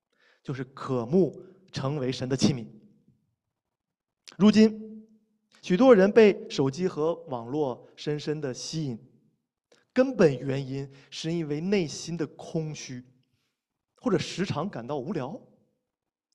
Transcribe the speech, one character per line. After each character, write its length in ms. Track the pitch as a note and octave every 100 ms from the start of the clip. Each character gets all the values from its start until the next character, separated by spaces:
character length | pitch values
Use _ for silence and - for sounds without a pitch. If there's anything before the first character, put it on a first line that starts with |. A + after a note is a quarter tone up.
| _ _ _ _
就 100 | -
是 120 | C3 C3
渴 400 | - - B2+ A2+
慕 340 | F3+ D#3 - - - _
成 260 | - C3+ D3+
为 140 | B2
神 160 | B2+ B2+
的 80 | C3+
器 180 | -
皿。 120 | C3 G#2+ - _ _ _ _ _ _ _ _ _ _ _ _ _ _ - -
如 160 | G#3
今， 560 | G#3 A3 G#3+ - - - _ _ _ _ _
许 160 | - F3+
多 160 | C4
人 180 | G#3+ G3
被 380 | G#3+ G#3+ - -
手 220 | - C3+
机 160 | C3+ F3+
和 260 | D3 D#3 E3+ -
网 180 | B2 A#2
络 420 | D3 C#3 A2+ - -
深 240 | - D3
深 220 | D#3 D3+
的 100 | D3
吸 340 | A#2+ - D#3+ D3
引， 120 | A2 - _ _ _ _ _ _ _ _
根 220 | - C4 A3+
本 200 | E3 B2+
原 260 | C#3 C3+ C3+
因 240 | C3+ C#3 - -
是 200 | - D#3+
因 160 | E3+ D3+
为 140 | D3
内 240 | F3+ G#3 D3+
心 320 | - - E3
的 80 | D#3
空 460 | - - E3+ D#3
虚， 300 | D3 - B2+ B2+ _ _ _ _ _ _ _ _ _
或 120 | B3+
者 80 | F3
时 260 | - -
常 240 | G3 D3 F#3
感 180 | B2+ A#2+
到 100 | D3
无 160 | B2+
聊， 260 | F#3 B2+ A#3 - _ _ _ _ _ _ _ _